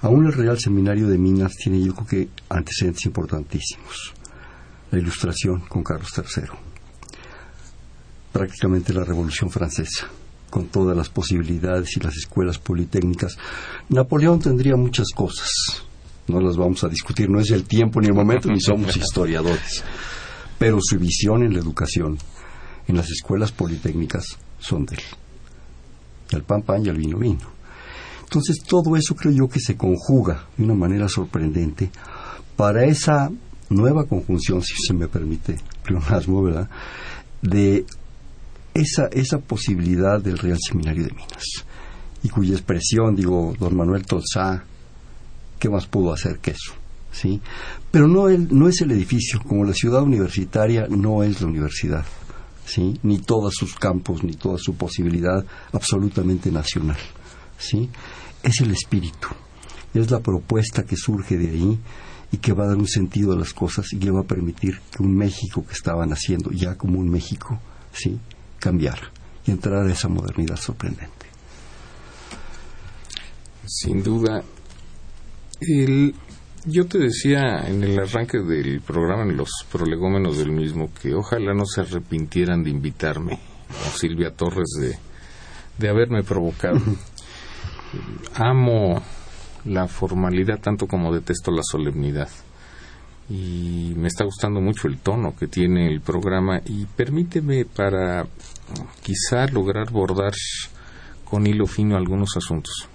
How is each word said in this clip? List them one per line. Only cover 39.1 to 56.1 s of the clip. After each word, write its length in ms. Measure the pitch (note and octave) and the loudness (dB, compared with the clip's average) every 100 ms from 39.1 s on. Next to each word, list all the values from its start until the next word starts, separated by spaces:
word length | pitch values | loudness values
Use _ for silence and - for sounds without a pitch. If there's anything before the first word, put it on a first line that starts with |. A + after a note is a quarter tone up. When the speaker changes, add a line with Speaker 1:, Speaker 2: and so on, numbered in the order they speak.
Speaker 1:
esa 260 | B2+ C3 D3 | 2 0 0
posibilidad 840 | - A2 - F#2 F2 F2 F#2+ G#2 | -2 -4 0 2 2 4 4 2
del 180 | G2 F2+ | 2 0
Real 200 | F2+ F2 | 0 0
Seminario 460 | - F2+ D#2 D#2+ | 0 -2 0 0
de 80 | E2 | -2
Minas, 540 | - - - - - - - - - - - | -4 -12 -12 -10 -10 -12 -14 -16 -14 -14 -4
y 60 | - | -2
cuya 260 | - F#2 | 2 2
expresión, 600 | F#2+ - F2 - A2+ A2+ | 2 0 -2 2 2 4
digo, 400 | G2+ F2+ F2+ E2 E2+ | 4 4 4 2 0
don 180 | F2+ F2 | 2 2
Manuel 300 | E2+ G2 F#2+ | 4 2 0
Tolsá, 580 | F2+ - - F#2+ F#2 - - - - - - - - - - | -2 0 0 0 -2 -6 -18 -18 -20 -18 -16 -16 -14 -14 -4
¿qué 100 | A2+ | 0
más 180 | G2+ - | 0 0
pudo 260 | G#2+ F2+ | 2 2
hacer 260 | D#2 - - | 2 -2 -2
que 140 | - | -4
eso? 200 | D2+ - - - - - | -6 -10 -10 -12 -12 -10
¿Sí? 280 | - - G2+ - - - - - | -4 -2 -2 -4 -10 -10 -10 2
Pero 180 | E3 D3 | 8 8
no 220 | F3+ G3 | 10 8
el, 180 | F#3 E3+ C3+ | 6 6 8
no 120 | E3 | 8
es 120 | F3+ | 6
el 120 | D#3 | 4
edificio, 480 | A2 F2+ B2 - A2 - | 4 4 2 0 -2 0
como 180 | G2+ | 2
la 100 | G2+ | 4
ciudad 280 | F#2 A#2 B2 | 4 4 4
universitaria 840 | C#3+ B2 F#2 - F#2 A2 G#2+ A2+ A2 | 6 4 2 0 -2 2 4 4 2
no 340 | G2+ G#2 G#2+ | 2 4 4
es 200 | G#2 G2 | 4 2
la 60 | F2 | 0
universidad, 580 | D#2 D2+ - D#2+ D#2 D2 - - - - - | 0 -2 -2 -2 -2 -2 -8 -12 -14 -14 -16
¿sí? 340 | - - F#2 A2 | -6 0 0 2
Ni 160 | G#2 G2+ | 2 2
todos 340 | - A2+ G2+ | 2 2 2
sus 200 | F#2+ F#2 | -2 -4
campos, 500 | - G2+ F2+ F2 E2+ | -2 0 0 -2 -2
ni 80 | F2+ | -2
toda 240 | D#2 F#2+ F2+ | -2 -2 -2
su 180 | - | -4
posibilidad 680 | F2 F2 - F2 E2+ F2 F#2 G2+ - - | -4 -4 0 0 2 2 2 -2 -10 -6
absolutamente 800 | - - G2 G2+ | -4 0 2 2